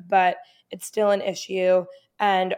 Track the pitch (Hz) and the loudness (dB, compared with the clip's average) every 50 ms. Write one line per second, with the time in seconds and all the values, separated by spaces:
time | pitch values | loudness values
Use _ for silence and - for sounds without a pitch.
0 | 175 175 196 190 180 180 - - - _ _ _ _ - - 185 - - - 220 | -6 0 2 2 2 2 0 -2 -8 _ _ _ _ -20 -18 -16 -14 -8 -4 0
1 | 214 202 202 196 - 202 175 - - - 190 190 185 185 185 185 180 180 - - | 0 2 2 0 -2 -4 -6 -6 -8 -6 -4 0 2 2 2 2 0 -4 -12 -20
2 | _ _ _ - 208 202 190 185 185 185 185 | _ _ _ -2 0 0 2 2 0 -2 -4